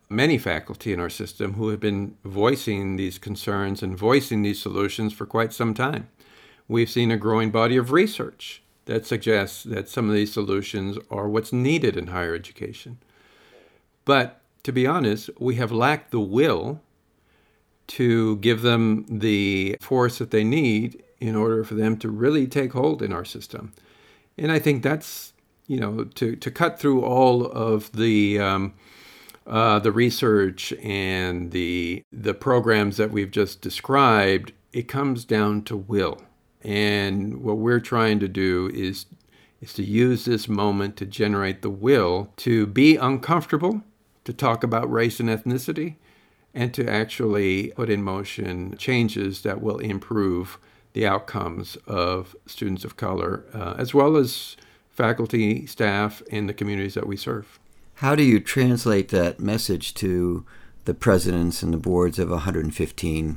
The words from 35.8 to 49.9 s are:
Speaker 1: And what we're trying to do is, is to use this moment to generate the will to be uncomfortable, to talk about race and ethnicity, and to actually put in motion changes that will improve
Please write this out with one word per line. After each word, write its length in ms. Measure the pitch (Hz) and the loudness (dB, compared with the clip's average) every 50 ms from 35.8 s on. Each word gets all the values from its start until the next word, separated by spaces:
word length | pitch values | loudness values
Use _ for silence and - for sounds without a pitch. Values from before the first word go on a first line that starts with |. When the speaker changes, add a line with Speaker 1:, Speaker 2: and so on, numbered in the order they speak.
| 98 104 113 101 92 76 - - - _ _ _ _ _ _ _ | -6 -2 0 0 0 0 -2 -6 -14 _ _ _ _ _ _ _
Speaker 1:
And 800 | - 107 101 104 104 104 104 101 98 98 95 101 98 104 120 131 | -8 -4 -2 0 2 2 2 0 0 -2 -2 -4 -4 -4 -6 -6
what 160 | - 107 107 110 | -4 -4 -2 0
we're 220 | 110 117 120 120 | 2 2 2 2
trying 400 | 120 - 123 117 113 110 107 104 | 0 0 0 2 4 4 4 2
to 80 | 98 95 | 2 0
do 420 | 92 95 95 92 90 90 92 95 - | 0 0 0 2 2 0 0 -2 -4
is, 320 | - 98 92 101 - - - - - _ _ _ _ _ _ _ - | -4 -4 -4 -4 -6 -12 -18 -20 -20 _ _ _ _ _ _ _ -20
is 120 | - - - | -20 -12 -8
to 80 | - | -6
use 420 | 98 104 104 113 123 127 123 117 - | -4 0 4 4 4 4 4 2 0
this 240 | 123 120 107 - - | 0 -2 0 0 -2
moment 480 | 107 101 104 104 101 98 101 101 101 - | 0 0 2 2 0 0 -2 -4 -6 -8
to 80 | 101 | -12
generate 560 | 98 104 - 107 104 101 101 98 95 95 - | -8 -4 -2 0 0 0 0 0 -2 -4 -4
the 80 | - 107 | -6 -6
will 640 | 101 95 104 127 143 120 98 87 90 95 98 - _ - | -6 -2 2 4 4 4 4 2 0 -2 -4 -6 _ -6
to 280 | - 123 117 113 104 | -2 0 2 2 2
be 300 | 101 98 110 139 156 160 | 2 4 6 8 8 8
uncomfortable, 840 | - 131 127 135 127 - - 165 175 160 - - 147 170 185 226 208 - _ _ _ _ _ _ _ - | 6 4 0 0 0 0 0 0 0 0 0 -2 0 0 0 -2 -4 -8 _ _ _ _ _ _ _ -12
to 80 | - | -12
talk 300 | 120 - 135 127 117 127 | -6 -2 0 0 0 0
about 300 | - 123 113 113 120 123 | 0 0 0 0 0 0
race 260 | 120 113 117 117 107 - | 0 2 0 0 0 0
and 100 | 117 117 | -2 0
ethnicity, 680 | 110 107 - 123 123 127 127 - 160 160 151 170 156 - _ _ _ _ _ _ _ _ _ _ | 0 -2 -2 -2 -4 -2 -4 -4 -6 -4 -6 -6 -8 -12 _ _ _ _ _ _ _ _ _ _
and 220 | - 131 120 120 123 | -6 -4 -4 -4 -2
to 140 | - 117 117 | -2 -2 -2
actually 800 | 107 107 110 110 - - 123 110 104 101 98 95 92 98 104 - | -2 -2 -2 -4 -4 -4 -2 0 0 2 2 2 0 0 -2 -4
put 200 | - - 120 110 | -6 -4 -2 -2
in 140 | 104 101 | -2 -2
motion 760 | 101 98 95 98 101 - - - 101 92 90 90 90 92 - | -2 -4 -4 -6 -8 -8 -8 -8 -6 -6 -6 -6 -8 -8 -10
changes 680 | - - - 127 120 117 110 110 110 101 95 95 - | -8 -4 0 2 2 2 2 0 -2 -4 -4 -4 -4
that 200 | - 107 95 113 | -4 -6 -4 -4
will 160 | 113 110 104 110 | -4 -4 -4 -4
improve 800 | - 110 | -4 -4